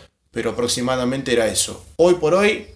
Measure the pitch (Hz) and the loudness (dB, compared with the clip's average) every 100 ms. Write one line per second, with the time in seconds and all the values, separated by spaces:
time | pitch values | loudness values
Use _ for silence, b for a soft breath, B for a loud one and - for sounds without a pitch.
0 | B _ _ 117 113 107 120 127 123 127 | B _ _ -6 -6 -4 -4 -2 -2 -2
1 | 123 135 131 117 110 - - - - - | -2 -4 -2 0 0 0 -4 -6 -8 2
2 | 175 175 151 185 208 - - | 4 4 2 2 2 0 -8